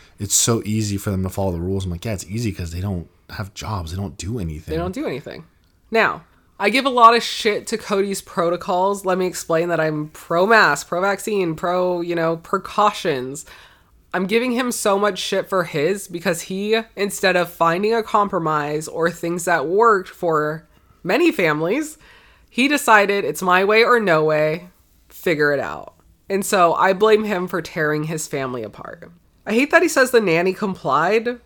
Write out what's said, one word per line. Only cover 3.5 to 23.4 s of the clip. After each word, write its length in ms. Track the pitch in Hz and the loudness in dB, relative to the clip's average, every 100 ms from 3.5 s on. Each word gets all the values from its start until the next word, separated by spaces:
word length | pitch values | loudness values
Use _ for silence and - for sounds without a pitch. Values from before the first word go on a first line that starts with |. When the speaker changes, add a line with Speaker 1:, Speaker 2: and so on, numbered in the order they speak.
Speaker 1:
jobs. 380 | - - 104 80 | -10 -8 -8 -6
They 60 | 90 | -8
don't 200 | 98 71 | -8 -8
do 220 | 87 120 | -8 -6
anything." 340 | 82 76 - | -6 -8 -6
Speaker 2:
They 60 | 160 | -4
don't 160 | 180 | -4
do 120 | 220 294 | -6 -6
anything. 380 | 131 - - 160 _ _ _ - | -8 -10 -18 -20 _ _ _ -2
Now, 340 | 226 175 117 - _ _ - | 2 2 0 -12 _ _ -4
I 120 | 202 | 0
give 160 | 247 269 | 0 0
a 40 | |
lot 240 | 247 226 233 | 8 8 8
of 60 | |
shit 440 | - - 220 185 - | 0 -4 -2 -2 -4
to 100 | 220 | -8
Cody's 440 | - 202 202 196 | -2 0 0 -4
protocols. 800 | - - 170 175 - 180 190 196 | -6 -2 0 0 -2 0 0 0
Let 140 | 190 185 | -2 0
me 80 | 185 | 0
explain 420 | - - 165 175 | -4 -2 0 2
that 120 | 160 | 0
I'm 280 | 156 151 156 | 0 -2 -6
pro-mask, 800 | - - 170 196 226 170 143 - | -12 -2 0 4 6 4 2 -4
pro-vaccine, 680 | 175 196 196 - 202 175 160 | -2 -2 -2 -4 -2 -2 -2
pro, 440 | 175 180 180 175 | -2 0 0 -2
you 140 | 175 | -4
know, 220 | 170 165 165 - 190 - - | -2 -2 -4 -4 -6 -4 0
precautions. 640 | 208 - 180 135 131 143 - - - _ _ _ _ | 0 2 -4 -4 -4 -10 -16 -20 -20 _ _ _ _
I'm 140 | 180 190 | -4 0
giving 260 | 226 254 | 0 0
him 180 | 240 247 | -2 -2
so 260 | - 214 196 | -2 0 2
much 200 | 208 185 | 2 -2
shit 300 | - 190 180 | -4 -4 0
for 160 | 185 | -2
his 420 | 165 156 156 202 - | -2 0 0 -2 -6
because 340 | 175 190 165 | -6 -4 -4
he, 380 | - 190 208 220 220 - | -6 -6 0 -2 -2 -4
instead 400 | 202 - 190 180 | -4 0 2 2
of 140 | 175 | 0
finding 400 | - 165 170 214 | 0 0 2 0
a 80 | 226 | 0
compromise 840 | 220 214 202 185 160 151 147 151 156 | 2 0 2 0 0 -2 -2 -6 -6
or 220 | 165 170 | -2 -2
things 340 | 165 170 175 | -2 -6 -4
that 220 | 180 165 147 | 0 0 2
worked 420 | 196 226 196 185 | 4 4 4 0
for 580 | - 175 156 151 160 - _ _ _ | -4 0 0 0 -4 -12 _ _ _
many 300 | 165 233 339 | -2 2 2
families, 640 | - 165 151 165 269 302 - - - _ _ _ | 2 0 2 0 -2 -4 -12 -20 -20 _ _ _
he 180 | - 277 | 0 2
decided 560 | 294 - 214 202 202 | 2 4 4 4 0
it's 180 | 147 151 | -2 -2